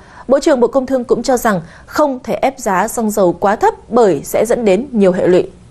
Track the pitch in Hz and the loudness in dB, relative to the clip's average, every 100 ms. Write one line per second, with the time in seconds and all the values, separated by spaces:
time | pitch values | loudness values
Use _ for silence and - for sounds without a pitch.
0 | - - - 277 339 262 233 277 254 269 | -20 -16 -2 0 2 2 2 0 -2 -4
1 | 240 233 247 247 233 185 160 - - - | -2 -2 0 0 0 -2 -4 -16 -8 -2
2 | 294 254 - 185 262 269 - 180 220 247 | -2 -2 -6 -4 -2 -4 -2 -2 -2 -4
3 | 220 208 180 175 202 220 403 - - 233 | -4 0 0 0 -2 0 0 -2 -2 2
4 | 214 143 151 - 220 233 220 185 277 233 | 2 2 -2 -2 0 0 2 0 0 0
5 | 190 180 151 180 - - - | 2 2 2 2 0 -8 -20